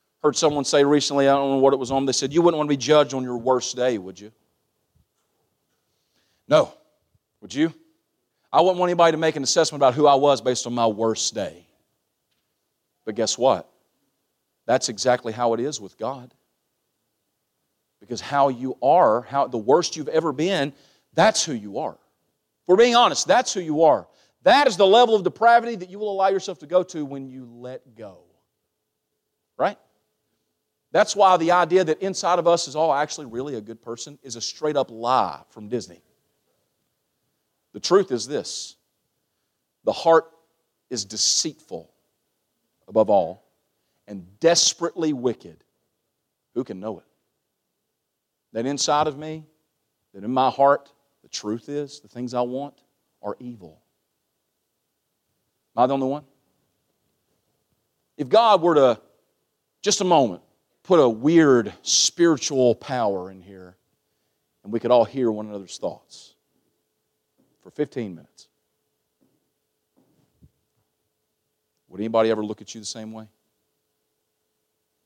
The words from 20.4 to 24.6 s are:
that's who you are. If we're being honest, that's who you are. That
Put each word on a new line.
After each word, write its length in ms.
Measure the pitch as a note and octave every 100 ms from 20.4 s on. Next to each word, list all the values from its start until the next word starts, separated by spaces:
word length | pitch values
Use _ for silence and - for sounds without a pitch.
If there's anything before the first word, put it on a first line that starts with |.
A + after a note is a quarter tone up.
| F3+ F3+ C#3+ - _ _ _
that's 280 | D#3+ G#3+ -
who 120 | E3
you 240 | A#2+ G#2 G#2+
are. 160 | C3+
If 720 | - _ _ _ _ _ _ -
we're 80 | F#3+
being 200 | A#3+ A#3
honest, 300 | G#3+ C#3 D3
that's 280 | A3+ C4
who 60 | G3+
you 240 | D#3+ D3+
are. 220 | D#3+ A2 - _ _ _
That 240 | F3+ C4+